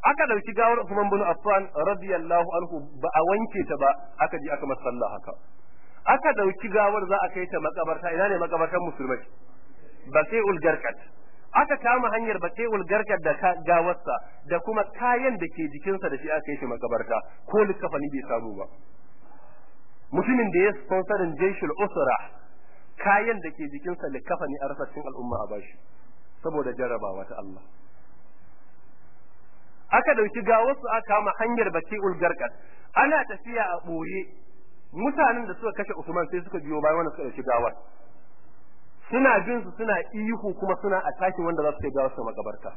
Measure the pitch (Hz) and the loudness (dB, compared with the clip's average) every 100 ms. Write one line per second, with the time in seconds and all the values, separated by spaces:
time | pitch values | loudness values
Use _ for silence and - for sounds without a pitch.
0 | 277 294 294 214 208 208 226 233 190 196 | 4 4 4 2 0 4 6 6 2 0
1 | 202 196 185 160 208 196 196 - 170 196 | 2 4 2 2 4 4 4 0 2 0
2 | 190 175 165 175 170 170 175 165 143 139 | 0 -2 4 2 4 0 -2 -6 -6 -4
3 | 156 156 165 208 226 202 156 143 139 139 | 2 4 4 4 2 -2 -2 4 4 4
4 | - - 151 165 151 143 147 131 131 120 | -2 0 0 0 -2 -2 -2 -2 -2 -2
5 | 110 101 - - - - - - - - | -2 -2 -8 -8 -8 -8 -8 -8 -8 -4
6 | - 262 302 214 196 190 226 202 202 214 | 4 4 4 4 2 2 0 4 4 4
7 | 185 196 180 185 180 175 156 175 160 156 | 2 2 2 -2 -2 0 -2 -2 -2 -2
8 | 170 165 202 185 170 165 160 180 175 - | -2 2 2 2 2 2 2 2 0 -4
9 | 131 123 - - - - - - - - | -2 -2 -4 -8 -8 -8 -8 -8 -8 -8
10 | - 143 156 226 202 175 160 156 120 - | 2 4 4 2 4 4 4 2 0 -4
11 | - - - - - - 294 - 240 254 | -8 -8 -8 -8 2 4 4 4 4 4
12 | 240 220 226 196 175 - 233 208 170 208 | 4 2 0 0 -2 -2 0 0 2 2
13 | 208 190 156 143 151 175 143 170 170 175 | 2 2 2 4 2 2 4 4 4 0
14 | - 120 - - 143 170 175 220 202 - | -2 -4 -4 -8 -2 -2 0 0 0 0
15 | 240 247 262 220 165 - 156 143 196 190 | 2 4 2 0 -4 -4 -4 -4 -2 -2
16 | 185 135 151 151 151 139 131 120 120 113 | -2 -4 -2 -2 -2 -4 -4 -4 -2 -2
17 | 113 113 - - - 214 208 185 180 156 | 0 -2 -2 -8 0 4 4 2 -2 -2
18 | 147 135 - 117 113 101 95 - - - | -2 -4 -2 -2 -2 -6 -6 -6 -8 -8
19 | - - - - - - - - - - | -8 -8 -8 -8 -8 -8 -8 -8 -8 -8
20 | - - 202 247 220 175 196 202 - 185 | -2 0 4 4 4 6 4 4 0 0
21 | 190 208 175 143 190 196 165 160 202 175 | 2 0 0 2 0 2 -2 0 0 2
22 | 135 110 - - - - - - - - | 2 2 -2 -8 -8 -8 -8 -8 -8 -2
23 | 202 202 226 214 160 151 147 143 175 180 | 4 6 4 -2 -4 -6 -6 -4 -4 -4
24 | 165 131 - 170 156 143 139 139 139 151 | -4 -4 -2 -2 -2 -4 -4 -4 -4 -4
25 | 139 127 120 117 104 104 98 - - - | -6 -6 -4 -4 -4 -6 -6 -8 -8 -8
26 | - - - - 160 156 127 120 127 113 | -8 -8 -8 -6 -4 -2 -2 -2 -2 -2
27 | 104 95 - 107 98 92 - - - - | -2 -4 -6 -6 -8 -8 -8 -8 -8 -8
28 | - - - - - - - - - - | -8 -8 -8 -8 -8 -8 -8 -8 -8 -8
29 | - - - - - - - - - 220 | -8 -8 -8 -8 -8 -8 -8 -8 2 4
30 | 311 247 214 202 202 220 233 269 233 220 | 6 4 4 2 4 6 6 2 0 -2
31 | 220 208 208 - 226 233 202 165 165 214 | 2 2 2 0 0 2 2 0 -2 -2
32 | 196 170 170 170 120 - - - - - | -2 2 0 2 -4 -6 -10 -8 -2 4
33 | 277 302 247 202 214 233 202 175 175 165 | 6 4 0 -6 -6 -2 -2 -2 -4 -4
34 | 165 190 - - - - - - - 156 | -4 -4 -6 -8 -8 -8 -8 -8 -8 -2
35 | 247 285 277 233 226 170 226 202 202 185 | -2 4 4 4 -2 -4 -4 -2 -4 -4
36 | 165 175 165 180 175 185 147 151 151 160 | -2 -2 0 -2 -4 -6 -2 2 4 4
37 | 170 196 139 - 135 120 117 - - - | 2 -2 -6 -4 2 2 2 -2 -8 -8
38 | - - - - - - - - - - | -8 -8 -8 -8 -8 -8 -8 -8 -8 -8
39 | - 233 269 214 180 240 185 - 220 190 | -2 6 6 6 4 -2 -4 -4 0 0
40 | - 214 214 226 208 180 196 - 202 190 | 0 -4 -2 -2 -2 -4 -2 0 2 0
41 | 185 - 190 185 170 170 151 147 143 135 | 0 0 0 0 0 2 2 0 -2 2
42 | 131 - 113 104 107 - 98 | 0 0 -6 -6 -6 -6 -8